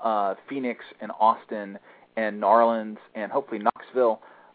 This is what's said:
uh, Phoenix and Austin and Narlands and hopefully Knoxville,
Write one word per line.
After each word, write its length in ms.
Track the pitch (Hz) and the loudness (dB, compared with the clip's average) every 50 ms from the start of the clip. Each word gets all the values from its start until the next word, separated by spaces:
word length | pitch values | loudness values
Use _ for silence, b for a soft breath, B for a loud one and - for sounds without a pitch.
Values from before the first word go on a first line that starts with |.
| - | -4
uh, 320 | 113 110 104 101 98 95 - - - | -2 0 0 0 -2 -4 -6 -10 -10
Phoenix 340 | 139 139 127 123 113 - - - - - | -8 -6 -6 -6 -6 -8 -12 -20 -20 -16
and 100 | 110 104 92 - | -14 -12 -4 2
Austin 600 | 107 110 113 - - - 117 107 101 98 98 101 b b b b b b b 110 | 2 2 2 2 -2 -10 -10 -8 -8 -10 -12 -16 b b b b b b b -4
and 240 | 110 107 104 104 | -4 -4 -2 0
Narlands 560 | 107 98 107 117 117 117 117 113 107 107 107 - - _ - | 4 6 6 6 6 4 2 0 -4 -8 -10 -14 -16 _ -12
and 160 | 110 104 101 | -10 -8 -6
hopefully 280 | 117 143 139 - 117 104 | -6 -6 -6 -6 -8 -4
Knoxville, 600 | 104 - - - - - - 127 127 113 110 - b b b b b b b | -2 -2 -4 -4 -6 -6 -2 0 2 2 0 -2 b b b b b b b